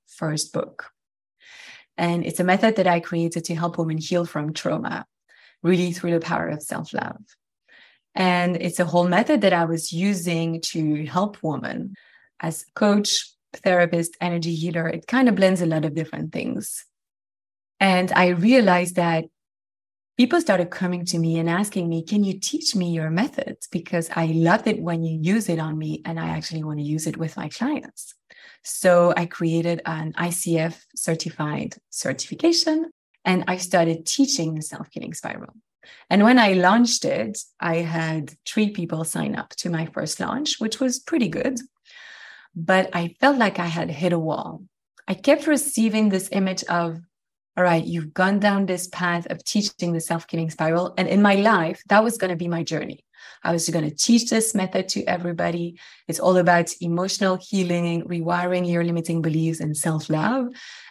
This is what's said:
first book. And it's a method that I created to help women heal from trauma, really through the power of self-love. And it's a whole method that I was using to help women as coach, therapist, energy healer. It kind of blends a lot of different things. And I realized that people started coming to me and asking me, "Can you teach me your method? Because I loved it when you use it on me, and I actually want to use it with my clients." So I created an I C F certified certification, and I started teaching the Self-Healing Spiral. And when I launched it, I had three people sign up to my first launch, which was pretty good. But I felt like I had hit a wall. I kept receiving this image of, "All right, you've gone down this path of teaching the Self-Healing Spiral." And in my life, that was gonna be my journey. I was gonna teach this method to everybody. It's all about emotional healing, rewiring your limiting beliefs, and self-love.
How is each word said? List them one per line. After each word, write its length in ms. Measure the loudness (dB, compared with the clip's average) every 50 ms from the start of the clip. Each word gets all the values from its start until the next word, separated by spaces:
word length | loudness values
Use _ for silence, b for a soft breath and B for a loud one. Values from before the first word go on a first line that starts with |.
| _
first 460 | _ -12 -8 -6 -4 -4 -4 -6 -6 -6
book. 360 | -6 -6 -8 -10 -16 -18 -18 _ _ _ _ _ _ _ _ _ _ B B B B B B B B B B _
And 280 | -2 -2 0 0 0 -2
it's 140 | -2 -2 0
a 40 | 2
method 320 | 4 4 4 4 2 2
that 100 | 4 2
I 120 | 2 2 2
created 460 | 0 -2 -2 -2 -2 -2 -2 -4 -6
to 100 | -6 -4
help 220 | -4 -4 -4 -2
women 220 | -4 -4 -2 -2 -4
heal 260 | -4 -2 0 -2 0
from 280 | -2 -4 -6 -6 -6 -6
trauma, 520 | -6 -4 -4 -4 -4 -4 -6 -8 -10 -12 _ _ _ _ _ b b b b b b
really 300 | b 2 2 2 2 0
through 200 | -2 -4 -2 -2
the 80 | -2 -2
power 280 | -2 -2 -4 -4 -2
of 160 | -4 -6 -6 -8
self-love. 580 | -8 -8 -8 -8 -8 -6 -6 -6 -6 -10 -14 -18 _ _ _ _ _ _ _ _ b b b b b b b b b -2
And 420 | 0 2 2 2 2 2 0 -2
it's 220 | -2 -4 -2 -2 -2
a 60 | 0
whole 220 | 2 2 2 4
method 340 | 4 4 2 4 4 2 4
that 120 | 4 4 4
I 120 | 2 2
was 280 | 0 -2 -4 -4 -6 -4
using 680 | -2 0 0 0 0 -2 -2 -2 0 -2 -2 -4 -4 -6 -6
to 340 | -4 -2 0 0 0 -2 -4
help 320 | -4 -2 -2 -2 -2 -4 -6 -6
women 500 | -6 -6 -6 -6 -8 -8 -8 -10 -10 -12 B B B B B B B B B
as 240 | -8 -8 -8 -8 -12 _ -4
coach, 540 | 0 2 4 4 2 2 0 -2 -2 -4 -6 _ _ _ _ -12
therapist, 640 | -4 0 2 4 4 4 2 2 0 -2 -4 -6 -6
energy 360 | -4 -2 -2 -2 -2 -2 -2
healer. 320 | -2 -2 -4 -2 -2 -4
It 200 | -4 -6 -8 -6
kind 220 | -2 2 4 4 4
of 60 | 4
blends 260 | 6 4 4 4 4
a 40 | 2
lot 200 | 2 0 0 0
of 80 | -2 -2
different 400 | -4 -6 -6 -6 -8 -8 -8 -6
things. 520 | -6 -6 -6 -6 -8 -8 -10 -12 -14 -16 _ _ _ _ _ _ _ _ _ _ _ _ _ _ _ _ _ _ 2
And 320 | 2 4 4 4 2 2 4
I 140 | 4 4 4
realized 680 | 4 4 6 6 6 8 6 6 4 4 2 0 0
that 300 | 0 0 2 0 0 -2 -4 _ _ _ _ _ _ _ _ _ _ _ _ _ _ _ _ _
people 240 | 2 2 4 4 4
started 280 | 4 4 2 2 2 -2
coming 360 | -4 -4 -2 -2 -2 -2 -4
to 140 | -2 -2 0
me 180 | 0 0 0
and 120 | 0 0 0
asking 400 | 0 0 0 -2 -2 -4 -2 -2
me, 120 | -2 -4 -4
"Can 200 | -2 0 0 2
you 160 | 0 -2 -4
teach 360 | -6 -6 -4 -4 -4 -2 -2
me 160 | -2 0 -2
your 180 | -2 -2 -2 -2
method? 480 | 0 0 -2 -2 -4 -6 -8 -8 -8 -14 -10 -8
Because 380 | -8 -8 -6 -4 -4 -4 -4 -4 -2
I 120 | -2 0
loved 400 | 0 2 4 4 4 4 4 2
it 140 | 0 -2 -2
when 220 | -2 -4 -4 -2 -2
you 160 | -4 -2 -2
use 280 | 0 0 0 0 0 0
it 100 | -2 -2
on 180 | -2 -4 -4
me, 240 | -4 -4 -6 -6 -8 -8
and 140 | -8 -6 -6
I 100 | -4 -4
actually 340 | -4 -6 -6 -8 -8 -8 -6
want 160 | -6 -6 -4
to 60 | -4
use 220 | -4 -4 -4 -4
it 100 | -4 -6
with 180 | -4 -6 -6 -6
my 140 | -8 -10 -10
clients." 640 | -6 -4 -4 -2 -2 -4 -6 -10 -16 -18 -18 -20 -20 _ _ _ B B B B B B B
So 500 | -10 -6 0 4 6 6 6 6 6 4
I 80 | 2 0
created 560 | -4 -4 -2 0 0 2 2 0 0 -2 -2 -2
an 280 | -4 -4 -4 -6 -6 -6
I 140 | -4 -4 -4
C 280 | -4 -4 -2 0 0
F 280 | 2 0 0 -4 -8 _ _ -12
certified 800 | -6 -4 -2 -2 -2 -4 -8 -6 -6 -6 -4 -4 -4 -6 -8 -10 -14 _ _
certification, 1000 | -10 -6 -4 -4 -4 -6 -8 -10 -4 0 2 2 2 2 2 2 0 0 -2 -4 -10 _ _ _ _ _ 0
and 180 | 2 2 2 2
I 100 | 0 -4
started 480 | -4 -2 2 2 4 4 4 0 -2 -4
teaching 500 | -2 0 2 2 2 2 0 -2 -2 -4
the 60 | -4
Self-Healing 520 | -6 -8 -10 -12 -14 -14 -14 -12 -12 -12 -10
Spiral. 400 | -10 -10 -10 -10 -10 -14 -18 -20 _ _ _ _ _ B B B B B B
And 140 | 4 6 8
when 160 | 8 8 8
I 140 | 8 6 6
launched 500 | 6 6 6 6 6 6 4 2 0 -2
it, 340 | -2 -2 -2 -4 -4 -6 -10 -12 -16 _ -6
I 180 | -2 -2 0
had 580 | 0 0 -2 -2 -2 -2 -2 -2 -4 -4 -8 -12 -16 -14
three 240 | -4 0 0 0 0
people 340 | 0 -4 -6 -4 -4 -4 -4
sign 320 | -4 -4 -4 -4 -4 -4
up 140 | -6 -8 -10 -10
to 120 | -8 -6 -4
my 180 | -4 -4 -4
first 340 | -6 -6 -6 -6 -6 -6 -6
launch, 380 | -6 -4 -4 -4 -4 -4 -4 -4
which 180 | -4 -4 -2 -2
was 200 | -2 -2 -2 -4
pretty 280 | -6 -2 -2 0 0
good. 320 | 0 -2 -2 -4 -4 -4 -6 -10 -14 _ _ _ B B B B B B B B B B B B B B
But 360 | -6 0 2 2 2 2 0 -2
I 220 | -4 -4 -4 -2 _
felt 160 | 2 4 4
like 220 | 4 2 0 0 -2
I 80 | -4
had 220 | -4 -4 -4 -4 -6
hit 220 | -4 -2 -2 0
a 80 | 0 0
wall. 440 | -2 -2 -4 -4 -6 -10 -12 -16 -18 -20 _ _ _ _ _ _ _
I 60 | -8 -8
kept 340 | 0 4 4 4 4 4
receiving 600 | 2 2 2 0 -2 0 0 0 2 2 2 2 2
this 180 | 2 0 -2 -2 -2
image 300 | 0 0 0 -2 -4 -4
of, 340 | -2 -2 -2 -2 -2 -4 -8 -14 _ _ _ _ _ _ _ _ _ -2
"All 80 | 2 2
right, 200 | 4 4 2 0
you've 300 | -2 -4 -4 -6 -4 -2
gone 260 | 0 2 2 2 2
down 260 | 2 2 2 2 0
this 220 | 0 -2 -4 -6
path 380 | -8 -8 -4 -2 -2 -2 -2 -4 -6
of 120 | -10 -10 -6
teaching 480 | -4 -2 -2 -2 -2 -4 -4 -4 -2 -2
the 80 | -2
Self-Healing 480 | -2 -4 -4 -6 -6 -6 -4 -4 -4 -4
Spiral." 440 | -4 -2 0 0 2 0 0 -2 -2
And 100 | -2 0
in 140 | 2 4 6
my 140 | 6 6 6
life, 460 | 6 4 4 4 4 2 -2 -4 -6 -2
that 160 | 2 4 4 4
was 140 | 4 0
gonna 180 | -2 -2 -2 -2
be 140 | -2 -2 -2
my 140 | -2 -2 -2
journey. 420 | -4 -4 -4 -6 -6 -12 -14 _ _ B B B B B B B
I 80 | -2 -2
was 160 | 0 0 -2
gonna 220 | -2 -2 -2 -2
teach 380 | -2 0 4 4 6 4 4 2
this 240 | 0 0 0 0 0
method 360 | 0 -2 -2 -2 -4 -4 -4
to 140 | -4 -4 -2
everybody. 720 | -2 -2 -2 -2 -4 -2 -2 -2 -2 -2 -4 -6 -8 -10 B B B B B B
It's 120 | B -4 0
all 180 | 2 4 4
about 360 | 4 6 6 6 4 4 0 -4 -6
emotional 560 | -4 -2 -2 0 -2 -2 -2 0 0 0 0
healing, 680 | -2 -4 -4 -2 0 0 0 0 0 0 0 -2 -2 -4
rewiring 640 | -4 -4 -4 -2 -2 -2 -2 0 0 0 0 0 0
your 120 | 0 0 0
limiting 380 | 0 0 -2 -2 -2 -2 0
beliefs, 380 | 0 0 0 0 0 0 -2 -2
and 180 | -4 -4 -4
self-love. 720 | -2 -2 -2 -2 -2 -2 -2 -2 0 0 0 0 -2 -2 -4 -8 B B B B B B B